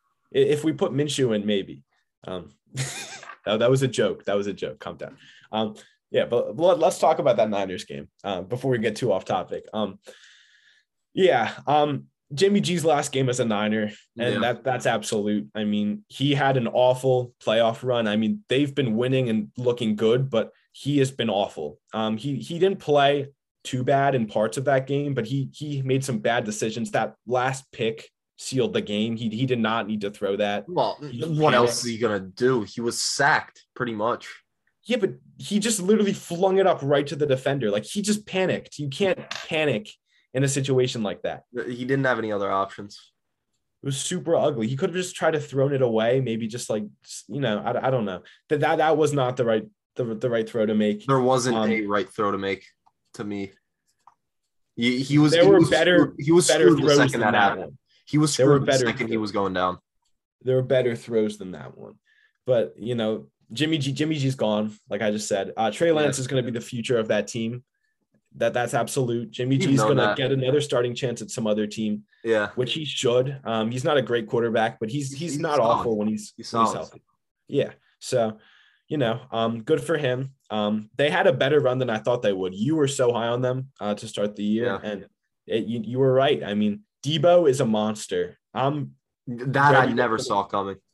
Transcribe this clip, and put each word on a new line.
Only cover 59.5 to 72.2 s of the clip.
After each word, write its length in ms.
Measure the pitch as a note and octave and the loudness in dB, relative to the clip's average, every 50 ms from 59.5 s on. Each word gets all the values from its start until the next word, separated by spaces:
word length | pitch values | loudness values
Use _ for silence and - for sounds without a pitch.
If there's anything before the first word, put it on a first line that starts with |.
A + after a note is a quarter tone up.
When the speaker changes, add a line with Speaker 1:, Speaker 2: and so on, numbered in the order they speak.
| F#2 | 0
Speaker 2:
down. 240 | F2+ F#2 F#2 F2+ - _ _ _ _ _ _ _ _ _ _ _ _ | 0 0 0 -2 -4 _ _ _ _ _ _ _ _ _ _ _ _
Speaker 1:
There 140 | - B2+ B2+ | -2 0 0
were 80 | C3 B2+ | 0 2
better 320 | C3 C3+ B2+ A#2+ A#2+ A#2 | 2 2 2 2 2 -2
throws 420 | A2+ - A#2 A#2 A2 G#2+ G#2 G#2 | -4 -6 -2 0 0 0 0 -2
than 140 | - F#2+ F#2 | -8 -12 -12
that 260 | F2 D#2+ C2+ - - | -12 -14 -14 -18 -18
one. 180 | - - - - _ _ _ _ _ _ _ _ _ _ | -18 -20 -20 -20 _ _ _ _ _ _ _ _ _ _
But, 280 | B2+ B2+ A2+ G#2 - - | 0 2 2 0 -2 -6
you 180 | - G2+ A#2+ B2 | -10 -8 -6 -4
know, 320 | A#2 A2 A2 A2 - - - _ _ _ _ A2 | -2 -2 -2 -4 -4 -8 -14 _ _ _ _ -4
Jimmy 240 | A2+ D3+ D#3+ D#3+ | -2 0 0 0
G, 140 | D3+ B2+ C#3+ | 0 -2 -4
Jimmy 240 | C3 C#3 D3+ D#3+ D#3+ | -2 -2 -2 -2 0
G's 200 | D3 C3+ C3+ - | 0 -2 -2 0
gone, 380 | - A#2 G#2+ G#2+ G#2+ G#2+ G#2+ - - _ - | 0 0 0 2 0 0 -4 -6 -12 _ -8
like 120 | G#2 G2+ | -6 -2
I 100 | A2+ G#2+ | -2 -2
just 160 | G#2+ G#2+ - | -2 -2 -2
said. 240 | - G#2 G2 - - - | -2 -2 -2 -2 -4 -2
Uh, 140 | - A2+ G#2+ | -2 -2 -2
Trey 160 | G#2 - E3+ E3+ | 0 0 2 2
Speaker 2:
Yeah. 40 | D#3+ | 2
Speaker 1:
Lance 260 | D3+ D3+ C#3 C3+ C3+ | 2 2 0 0 -2
is 80 | C3 | -4
gonna 140 | C3 C#3 C3 A#2+ | -2 -2 -2 -2
be 80 | B2 | -2
the 100 | A#2 A#2+ | -6 -8
future 360 | - - B2+ A#2+ A2 - B2 | -8 -8 -8 -8 -2 0 0
of 120 | A2+ G#2+ G#2+ | 0 2 2
that 180 | A2 G#2 G#2 | 0 0 0
team. 360 | - - A#2 A2+ A2+ B2 B2+ - _ _ _ _ _ _ _ _ _ _ _ _ _ - | -2 -6 -6 -6 -6 -6 -8 -12 _ _ _ _ _ _ _ _ _ _ _ _ _ -6
That, 160 | C3+ A#2 A#2 - | -4 -2 -2 0
that's 200 | B2 A#2+ A#2 C#3 | -2 -2 0 0
absolute. 560 | A#2 A#2 - - C#3 B2+ A#2+ A#2 A#2 A#2 G#2+ | -2 -2 0 -2 -2 -2 0 -2 -4 -4 -6
Jimmy 260 | - - B2 C3 C3+ | -6 -6 -2 0 2
Speaker 2:
You've 100 | C3+ - - | 2 4 4
Speaker 1:
G's 60 | C#3 - | 4 4
Speaker 2:
known 100 | C3+ C#3 C#3+ | 4 4 4
Speaker 1:
gonna 40 | C3+ G#2 | 4 4
Speaker 2:
that. 100 | G#2 G#2 | 2 2
Speaker 1:
get 140 | - C3 B2+ | 0 0 0
another 300 | C#3 C3+ C3 B2+ C#3+ D3 | 0 0 2 2 2 2
starting 340 | D3 - C#3+ B2 B2 B2 A#2 | 0 2 0 0 0 0 -2
chance 260 | - C3+ A#2+ A#2 - | -4 -4 -4 -4 -6
at 80 | A2 - | -8 -10
some 160 | - B2+ A2+ | -6 -4 -2
other 200 | G#2+ G#2 G#2+ G#2+ | 0 0 0 0
team, 360 | G#2 - A2 A2 G#2+ G#2+ G#2 - _ _ _ | -2 -4 -4 -4 -4 -4 -6 -8 _ _ _